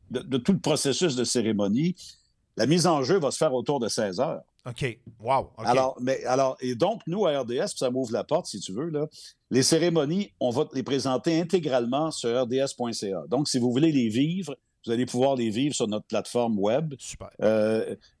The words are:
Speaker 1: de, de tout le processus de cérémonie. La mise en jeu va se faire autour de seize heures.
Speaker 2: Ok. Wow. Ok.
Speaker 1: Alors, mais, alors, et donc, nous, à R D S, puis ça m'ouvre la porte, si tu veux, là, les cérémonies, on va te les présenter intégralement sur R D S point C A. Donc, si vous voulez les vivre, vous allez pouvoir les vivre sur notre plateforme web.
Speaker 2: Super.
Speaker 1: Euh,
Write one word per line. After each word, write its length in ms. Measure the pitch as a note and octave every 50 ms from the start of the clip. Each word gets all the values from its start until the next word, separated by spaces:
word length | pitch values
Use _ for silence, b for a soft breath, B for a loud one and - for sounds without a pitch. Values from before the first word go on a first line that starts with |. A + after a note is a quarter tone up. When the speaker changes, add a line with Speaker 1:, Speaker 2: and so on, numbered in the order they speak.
| - _
Speaker 1:
de, 100 | A2 -
de 160 | - - B2+ C3
tout 140 | - -
le 60 | F#3+ -
processus 560 | - C#3+ D#3 - - - - - F#3 E3 B2+
de 100 | B2 A#2
cérémonie. 680 | - - B2 G#2 A2 G#2+ G2+ G2+ G2+ G#2 B2+ D#3+ F3+ F3 B B B B B B B B _ _ _ _ -
La 80 | -
mise 200 | C3 E3 F3+ D3
en 160 | F3+ D#3+ C#3+ C3
jeu 140 | B2 F#3 G3
va 120 | C#3+ B2
se 80 | - -
faire 160 | D#3+ D#3 C3
autour 260 | B2 G#2+ - - -
de 80 | A#2 G2+
seize 320 | - B2 A2 G2 F2+ F#2+
heures. 220 | C3+ - A2+ D#2+ - _ _ _ _
Speaker 2:
Ok. 320 | B2+ A#2 - D3 A#2+ A2 - _ - - -
Wow. 320 | G#2+ A#2+ C3+ B2+ F#2+ - _
Ok. 80 | - A#2
Speaker 1:
Alors, 320 | A2+ B2 C3 C3 C3 - -
mais, 220 | B2 C3 C3+ - -
alors, 340 | A#2+ B2+ C3+ C3+ C3 C3 -
et 140 | C3 B2+ B2
donc, 260 | A2 E3 G3 A3+ F3 -
nous, 180 | D#3+ F3 G#3+ G3+
à 160 | D#3+ C#3+ C#3
R 60 | B2+
D 80 | A2+ B2
S, 180 | C#3 F#3+ F3+
puis 60 | - -
ça 120 | C#3+ B2+
m'ouvre 220 | B2+ C3 C3 A2
la 120 | A#2 G#2 F#2
porte, 220 | - D3 E3+ -
si 140 | - - G2
tu 120 | - -
veux, 180 | F#2 A2+ D#3+ E3+
là, 160 | D3+ D3 D3+ D#3+ B B B B B B _ _
les 120 | A2+ B2+
cérémonies, 720 | B2+ - A#3+ A#3+ - F3 E3 D#3+ C#3+ C#3+ E3+ G3+ G3+ - _ _
on 100 | B2+ B2
va 160 | A#2 C3+ D#3
te 80 | - -
les 80 | C3+
présenter 580 | A2 - C#3 C3+ A#2 C3+ C3 B2 - F3 E3 D#3+
intégralement 720 | F3 E3 G3 F3+ D#3 D3+ C3 B2+ A#2+ A#2 B2+ C#3+ D#3+ D#3
sur 280 | D3 - - A#2 A#2 B2+
R 80 | B2+
D 100 | A2+ C3
S 180 | C3 C#3 C3+ -
point 180 | - A#2+ A#2
C 200 | A2 - A2 G2
A. 120 | F#2+ E2+ C#2+ D#2+
Donc, 200 | A2+ C#3+ D3+ -
si 100 | - C3
vous 120 | A#2 B2
voulez 220 | A#2 B2+ D#3+ E3
les 160 | D3 C3+ A#2 A2
vivre, 460 | G#2 B2+ C#3+ D#3+ F3 G3 F3+ D3 C3+ - _ _ _ _ -
vous 80 | A2+
allez 140 | A#2 A#2 B2
pouvoir 300 | A#2+ - B2 C3 C#3 C#3
les 120 | B2+ A#2 A2+
vivre 260 | G2+ A#2+ C#3 D3+ -
sur 140 | - A#2+ G#2
notre 180 | G#2+ G#2+ -
plateforme 520 | - A2+ G#2 - - - - A#2 A#2 A2 G2
web. 340 | G2 G#2 A#2 D3 E3 D#3 C#3 -
Speaker 2:
Super. 320 | - - - - F#2+ G2+ - -
Speaker 1:
Euh, 540 | G2+ G#2+ A2 A2 G#2+ A2 A2 A2 - F#2+ G2+ b b b b b